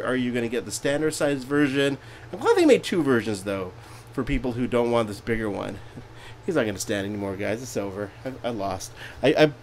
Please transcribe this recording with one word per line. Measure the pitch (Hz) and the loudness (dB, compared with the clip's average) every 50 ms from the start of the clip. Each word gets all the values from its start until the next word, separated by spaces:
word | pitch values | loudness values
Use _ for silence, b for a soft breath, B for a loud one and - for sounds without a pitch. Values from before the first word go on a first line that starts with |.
| - | 0
are | 113 127 | 0 0
you | 131 123 123 | 0 0 0
gonna | 120 123 117 113 | 0 0 -2 0
get | 120 117 - | -2 -2 -4
the | 104 | -4
standard | - - - 143 143 151 156 156 151 | -8 -4 -2 0 0 2 0 0 0
size | - 160 143 143 135 127 | 0 0 0 0 -2 -2
version? | 127 143 147 147 135 131 139 139 143 139 - B B B B B B | 0 2 4 4 4 4 2 2 2 0 -2 B B B B B B
I'm | - 185 | -10 -2
glad | 269 427 466 392 | 2 4 6 6
they | 339 | 8
made | 302 233 180 - | 8 8 6 6
two | - 220 180 | 0 0 0
versions, | 147 135 127 117 101 110 107 95 92 | 4 6 4 4 4 2 -2 -4 -2
though, | 101 98 98 92 92 90 B B B B B B B - | -4 -4 -4 -4 -6 -10 B B B B B B B -6
for | - 123 | -6 -2
people | - 143 127 120 127 113 | 0 0 0 0 -2 -2
who | 123 127 113 | -2 -2 0
don't | 120 120 120 120 | 2 2 2 4
want | 120 117 113 104 | 4 2 2 0
this | 101 98 | -4 -8
bigger | - - 113 110 113 107 | -4 -2 -2 -2 0 -2
one. | 95 98 98 101 98 92 - - - - - - B B B B B B - - | -4 -4 -6 -6 -8 -10 -12 -16 -16 -16 -18 -18 B B B B B B -6 0
He's | 175 | 2
not | 147 120 | 2 2
gonna | 107 95 98 | 2 0 -4
stand | - - 107 101 98 | -4 -2 -2 -2 -2
anymore, | 101 104 101 101 98 95 | -4 -4 -4 -4 -4 -4
guys. | 90 101 101 107 120 | -4 -2 -2 -2 -4
It's | 131 120 - 113 | -6 -6 -6 -4
over. | 101 98 92 101 104 98 - - - | -4 -4 -4 -6 -8 -8 -8 -10 -12
I, | 131 131 - - | -10 -10 -6 -6
I | 117 | -6
lost. | 120 104 98 98 92 95 - - B B B B B B | -4 -2 -4 -4 -4 -6 -8 -12 B B B B B B
I, | - 135 156 - 156 | 2 4 6 6 6
I, | 151 135 - | 4 4 0